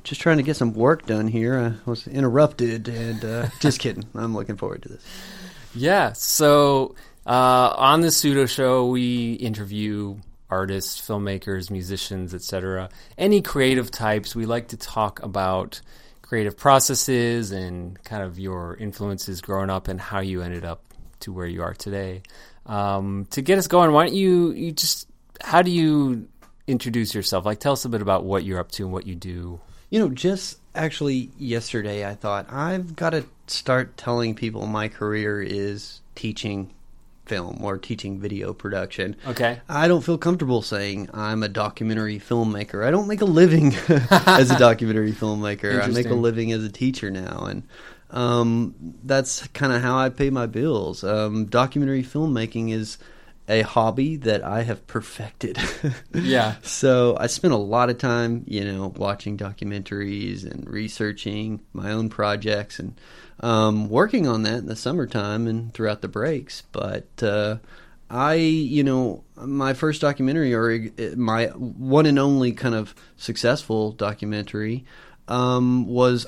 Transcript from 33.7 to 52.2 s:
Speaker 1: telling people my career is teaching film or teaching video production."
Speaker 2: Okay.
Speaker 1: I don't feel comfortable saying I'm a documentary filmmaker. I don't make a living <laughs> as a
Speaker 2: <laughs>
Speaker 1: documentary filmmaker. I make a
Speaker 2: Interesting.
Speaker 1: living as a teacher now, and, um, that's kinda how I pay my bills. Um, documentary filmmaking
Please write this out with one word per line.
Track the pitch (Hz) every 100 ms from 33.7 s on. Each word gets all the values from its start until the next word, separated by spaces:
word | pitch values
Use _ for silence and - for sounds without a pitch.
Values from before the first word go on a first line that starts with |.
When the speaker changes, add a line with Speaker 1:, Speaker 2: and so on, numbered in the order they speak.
| 127 - -
Speaker 1:
telling | 123 120 113 107
people | 113 107 104
my | 107 107
career | - 107 107 107 104
is | 98 101 101 104 - - -
teaching | - 110 - 104 98 98 - - - - - -
film | 98 87 -
or | 101 95
teaching | - 110 98 98
video | 104 101 95
production." | 92 101 95 92 - 95 104 -
Speaker 2:
Okay. | 127 294 123 -
Speaker 1:
I | 143 170
don't | 170
feel | 170 165
comfortable | 170 175 135 117
saying | - 101 101 101 95
I'm | 107 107 110
a | 104
documentary | 107 107 - 110 110 107 104
filmmaker. | - 120 110 101 104 101 120
I |
don't | 185 202
make | 208
a |
living | 202 160 180 160 143
<laughs> | - - 147 120
as | 185 185 170 127
a | 120
Speaker 2:
<laughs> |
Speaker 1:
documentary | 120 113 113 107 107
filmmaker. | 104 110 104 104 101 101
I |
make | 101
a | 104
Speaker 2:
Interesting. | 120 120 120
Speaker 1:
living | 117 113 113
as | 110
a | 107
teacher | 101 127 127 101
now, | 95 92 - 95
and, | 104 - - - - -
um, | 123 120 120 117 117 107 - 82 -
that's | 131 135 135 - -
kinda | - 139 120
how | 123 131
I | 131
pay | 127 139
my | 131 113
bills. | 110 156 110 82 -
Um, | 98 107 107 110 107
documentary | 120 131 147 135 135
filmmaking | 127 151